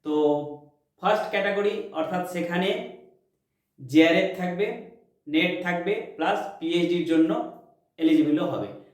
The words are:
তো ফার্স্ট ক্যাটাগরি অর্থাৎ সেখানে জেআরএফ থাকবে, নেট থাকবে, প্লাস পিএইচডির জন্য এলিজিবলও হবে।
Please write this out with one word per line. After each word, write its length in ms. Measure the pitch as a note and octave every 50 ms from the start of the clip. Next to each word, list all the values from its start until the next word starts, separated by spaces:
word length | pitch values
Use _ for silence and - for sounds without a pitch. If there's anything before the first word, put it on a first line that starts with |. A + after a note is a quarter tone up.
| _
তো 80 | D3+ D3+ D3+ D3+ D3 D3 D3 C#3+ - - - - - _ _ _ _ _ _
ফার্স্ট 240 | F3+ G3 G#3+ G#3+ - -
ক্যাটাগরি 420 | - G3 G3 G3+ G3 G3+ G3+ G#3 - - - - - D#3+
অর্থাৎ 240 | D#3+ - F#3 F3+ F3 - -
সেখানে 360 | F3 D#3+ E3+ F3 F#3 F#3 G3 G3 - - - - - - - _ _ _ _ _ _ _ _ _ _ _ _ _ _
জেআরএফ 500 | C3+ A#2+ C3+ D#3 D#3+ E3 F3 F#3+ F#3+ F#3 - -
থাকবে, 260 | F3+ F3+ F3 F3+ G#3 A3+ A#3+ - - - - - _ _ _ _ _
নেট 240 | D3 D3 D#3+ F3+ F3+ - - F#3
থাকবে, 280 | F3+ F3 F3 F3 G3 G#3+ - - - -
প্লাস 220 | D#3 D#3+ D#3+ - - - - - -
পিএইচডির 460 | D#3+ E3 E3+ F3 E3 E3+ F3 F3 D#3+ D#3+
জন্য 200 | E3 D#3+ D#3+ - - - - - - - - _ _ _ _ _ _ -
এলিজিবলও 460 | D#4+ - D#3+ - - D3+ D3 - - B2+ -
হবে। 160 | G2+ G2+ - - - - -